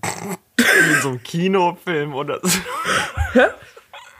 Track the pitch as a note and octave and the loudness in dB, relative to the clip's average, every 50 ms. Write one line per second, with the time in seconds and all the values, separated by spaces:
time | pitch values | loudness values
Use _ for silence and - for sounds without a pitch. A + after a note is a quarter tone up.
0 | - - - - - G3+ F#3+ - _ _ _ - A#3+ - - - - D#3+ D3+ - | -8 -8 -8 -8 -8 -8 -10 -10 _ _ _ 0 2 4 6 4 4 4 2 2
1 | - C#3 B2+ B2 - - - E3+ F3 F#3+ F#3+ G3 F3+ F3 E3+ F3 - F#3 E3+ D3+ | 0 -2 -4 -6 -8 -6 -4 -2 0 2 2 2 2 2 0 -2 -4 -4 -2 -2
2 | D3 D3+ C#3+ C3+ D3 D3 C#3 - - F#3 E3+ F#3 - - - - - - - - | -2 -4 -4 -6 -6 -6 -6 -4 -2 0 0 -2 -2 -6 -8 -6 -4 -2 -2 -2
3 | - - - - - - - B3 B3+ G#4 - - - - - - - _ - - | -2 -2 -4 -4 -2 2 4 4 4 4 2 -4 -16 -20 -20 -20 -20 _ -20 -20
4 | - - - - | -20 -20 -20 -8